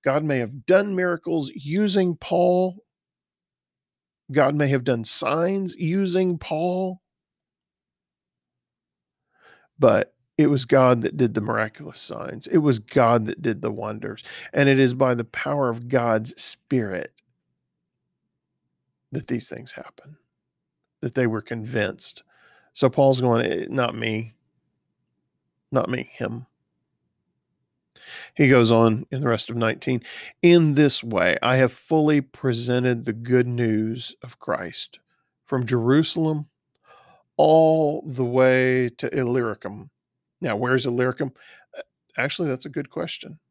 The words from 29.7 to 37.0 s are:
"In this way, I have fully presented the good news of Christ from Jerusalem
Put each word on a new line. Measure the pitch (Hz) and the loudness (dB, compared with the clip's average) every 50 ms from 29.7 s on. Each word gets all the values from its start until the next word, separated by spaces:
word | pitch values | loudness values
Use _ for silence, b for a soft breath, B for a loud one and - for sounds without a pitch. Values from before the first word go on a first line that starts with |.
| - - - - 127 117 B B B B B B B _ | -2 -4 -4 -2 -2 -2 B B B B B B B _
"In | - 175 170 175 160 151 143 | 6 6 8 8 6 4 4
this | 139 151 139 - - - | 4 4 4 2 -2 -4
way, | 117 110 92 87 90 82 - | -2 0 0 2 2 0 0
I | - 120 127 | 0 0 4
have | 131 131 120 - | 4 2 2 0
fully | - - - 160 156 151 151 151 147 | -6 -6 -2 0 2 4 4 2 2
presented | 139 _ - - - 135 117 117 120 123 123 127 127 127 123 120 135 | 0 _ -16 -6 -4 -2 -2 -2 -2 -2 -2 0 2 0 0 0 -4
the | 120 | -6
good | 107 113 117 123 127 123 123 | -6 -6 -2 0 2 2 2
news | 123 120 120 120 113 110 107 110 110 113 127 117 - - _ | 0 -2 -2 0 0 0 0 -2 -4 -6 -8 -10 -14 -16 _
of | - 120 - _ | -20 -20 -20 _
Christ | - - 104 - 90 85 - - - - - _ _ _ _ _ _ _ _ _ _ | -8 -6 -6 -6 -6 -10 -10 -10 -12 -12 -16 _ _ _ _ _ _ _ _ _ _
from | _ 139 127 127 | _ -4 -4 -2
Jerusalem | 113 127 120 113 123 135 151 160 - - 165 160 156 156 151 147 _ _ _ _ _ _ b b b b b | -2 -2 0 2 4 4 4 2 0 -2 -2 -2 -2 -2 -4 -8 _ _ _ _ _ _ b b b b b